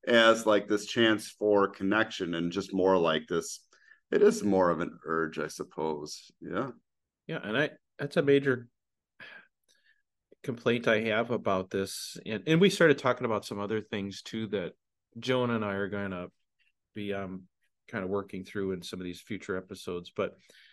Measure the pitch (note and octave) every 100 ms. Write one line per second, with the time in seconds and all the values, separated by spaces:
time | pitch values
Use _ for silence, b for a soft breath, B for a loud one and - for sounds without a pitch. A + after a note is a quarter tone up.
0 | - A#2 A2+ A2+ G#2+ G#2 G#2 G2+ - A#2+
1 | A2+ G#2 - - G#2 G2+ G2 - G2 G#2+
2 | - - E2+ E2+ E2+ F2+ F#2 F#2+ F#2 F#2
3 | E2 D#2 D#2 E2+ - - _ b b b
4 | b F#3+ G#3 - G2+ F#2+ F2 D#2+ E2 -
5 | D2+ E2 D#2+ D#2+ D#2 - - - D#2+ D2+
6 | D2+ - - - D#2+ F2+ C3+ - _ _
7 | _ _ - D#3+ D3 A2+ D3+ - _ -
8 | C#3+ F3 C#3+ C#3+ C#3 A#2+ A#2+ _ _ _
9 | _ - B B B _ _ _ _ _
10 | _ _ _ _ - A#2 A#2+ A#2+ A#2+ G#2+
11 | A2+ A2 A#2+ A2+ G#2 F#2+ F#2 G2 F#2+ -
12 | - - - G#2+ - D#3+ G3 - E3 C#3
13 | B2+ B2 B2 G#2 - G2+ G2+ A2 G2+ G#2+
14 | G2 F#2+ - A2+ G#2+ G2+ E2+ - _ _
15 | _ A2+ A#2+ B2+ B2 A#2 G#2 G2 G2+ G2+
16 | G2+ F2+ F2+ _ _ _ _ _ _ G#2+
17 | G2+ G2 F#2+ F#2+ F#2 _ _ _ - A2+
18 | F#2 G2+ G2 F#2+ F#2 G#2 F#2+ F2+ F2 F#2
19 | F2+ F2 - G2 - F#2 - F#2+ - F2
20 | F2 - F#2 - b b b